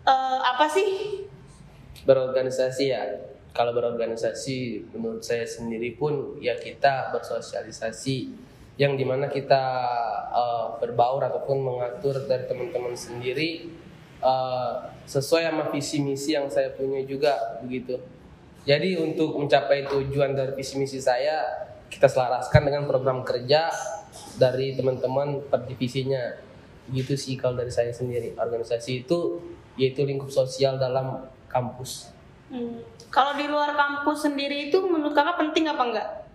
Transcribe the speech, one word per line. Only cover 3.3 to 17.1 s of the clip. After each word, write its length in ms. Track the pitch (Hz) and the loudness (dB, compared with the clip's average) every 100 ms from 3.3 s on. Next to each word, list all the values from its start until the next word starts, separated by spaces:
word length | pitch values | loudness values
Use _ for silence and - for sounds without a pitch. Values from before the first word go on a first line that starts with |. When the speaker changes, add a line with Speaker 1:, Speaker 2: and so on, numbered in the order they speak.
| - - | -18 -8
Speaker 2:
Kalau 160 | - 120 | 0 2
berorganisasi 1200 | 120 120 117 113 113 117 - - 131 123 104 - 113 | 2 0 0 -2 0 -2 -2 -6 -4 -4 -6 -8 -6
menurut 240 | 113 113 | -6 -6
saya 240 | - 117 | -2 -2
sendiri 480 | 113 - 117 113 120 | -2 -6 -6 -4 -4
pun 480 | 117 151 143 - - | -2 -2 0 -4 -4
ya 160 | 120 113 | -4 -2
kita 560 | 117 - 139 131 127 | -6 2 2 4 -2
bersosialisasi, 1200 | 120 - 117 - 117 113 - 113 113 135 131 - - - - - | -4 -4 -6 -4 -8 -8 -6 -6 -4 -4 -4 -4 -12 -18 -20 -18
yang 240 | - 139 135 | 0 2 2
dimana 320 | 127 131 143 | 0 0 0
kita, 320 | 143 139 135 131 127 123 120 113 101 101 | -4 4 4 4 0 0 0 -2 -4 -2
eh, 300 | 117 120 117 113 117 | 0 0 0 -4 -4
berbaur 400 | 120 123 120 139 | -2 2 2 4
ataupun 400 | 127 - - 135 | 0 -2 0 0
mengatur 640 | 131 123 120 120 139 131 131 | 0 -2 -4 -2 -2 -2 0
dari 160 | 127 | -2
teman-teman 480 | - 127 120 123 123 | 0 -4 -4 -4 -4
sendiri, 800 | 123 - 120 123 127 160 165 - - - - - - | -6 -8 -6 -4 -2 -2 -4 -12 -16 -20 -20 -20 0
eh, 520 | 127 131 127 127 123 113 - - - | 2 2 0 -2 -2 -4 -8 -16 -2
sesuai 400 | 139 131 165 165 | -2 2 2 4
sama 240 | 156 151 | 0 -2
visi 320 | 147 139 151 | -2 -2 -2
misi 320 | 139 135 143 | 0 -2 0
yang 160 | 151 139 | 0 0
saya 240 | 139 135 | 0 0
punya 240 | 131 135 135 | -2 -2 -2
juga 560 | 135 | -2